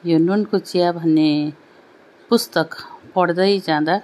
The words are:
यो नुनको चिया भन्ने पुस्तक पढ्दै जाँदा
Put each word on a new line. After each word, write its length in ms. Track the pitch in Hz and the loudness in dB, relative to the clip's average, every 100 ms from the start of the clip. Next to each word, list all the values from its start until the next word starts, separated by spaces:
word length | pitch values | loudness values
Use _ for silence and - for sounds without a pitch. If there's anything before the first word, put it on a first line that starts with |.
| 170 | 2
यो 120 | 165 | 2
नुनको 420 | 170 202 208 196 | 2 0 0 -4
चिया 320 | - 180 175 | -2 0 0
भन्ने 600 | 170 165 156 156 147 151 147 - - _ _ _ _ - | 0 0 2 2 0 -4 -8 -20 -20 _ _ _ _ -2
पुस्तक 400 | 233 - 170 156 - - - - 185 | -2 0 -4 -4 -8 -18 -20 -6 -2
पढ्दै 440 | 175 170 190 196 | 0 2 0 0
जाँदा 420 | 185 151 156 196 | 0 -2 0 -2